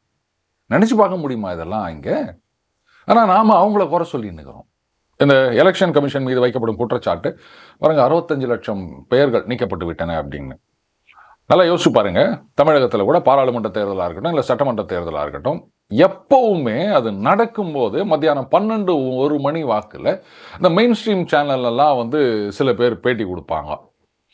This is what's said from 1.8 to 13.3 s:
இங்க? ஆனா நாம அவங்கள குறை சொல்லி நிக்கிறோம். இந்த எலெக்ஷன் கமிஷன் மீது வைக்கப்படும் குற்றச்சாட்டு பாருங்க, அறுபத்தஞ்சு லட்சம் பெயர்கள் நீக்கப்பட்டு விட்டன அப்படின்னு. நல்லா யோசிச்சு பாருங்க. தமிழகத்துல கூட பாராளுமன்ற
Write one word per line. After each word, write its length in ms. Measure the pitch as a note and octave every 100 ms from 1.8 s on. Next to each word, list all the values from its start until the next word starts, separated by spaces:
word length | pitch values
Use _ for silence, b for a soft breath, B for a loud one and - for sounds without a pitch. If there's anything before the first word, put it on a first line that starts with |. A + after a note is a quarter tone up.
| F2+
இங்க? 480 | D#2 A2+ A3 A#3+ E2+ _ _ _ _ _ b -
ஆனா 200 | A3+ G#3+
நாம 420 | F#3+ A3 F#3+ G3+
அவங்கள 200 | G#3 E3
குறை 200 | E3+ E3
சொல்லி 220 | C#3 G#2+
நிக்கிறோம். 380 | E2 C2+ - - _ _ _ _ _
இந்த 320 | C#3+ C3+ C3
எலெக்ஷன் 400 | A#2 F3+ F#3 F3+
கமிஷன் 320 | D3 C#3+ C#3
மீது 220 | B2+ B2+ B2
வைக்கப்படும் 300 | B2+ A2+ G2+
குற்றச்சாட்டு 640 | A#2 B2 - E2+ - - B B B B
பாருங்க, 300 | D#3 D#3 C3
அறுபத்தஞ்சு 380 | E3 E3 C#3+ B2+
லட்சம் 580 | A2+ A#2+ G2+ F2+ C2+ -
பெயர்கள் 380 | B2+ C#3+ A2+ G2+
நீக்கப்பட்டு 400 | B2 A2+ F#2 E2+
விட்டன 380 | D#2+ E2+ E2
அப்படின்னு. 400 | C#2+ C#2+ C2+ A#1+ _ _ _ _ _ b b b -
நல்லா 140 | E3+ F3
யோசிச்சு 260 | E3+ E3
பாருங்க. 280 | A#2 G2+ F2+ F#3+ - - -
தமிழகத்துல 420 | D3+ D3 B2 A2
கூட 160 | G2 E3+
பாராளுமன்ற 500 | C#3+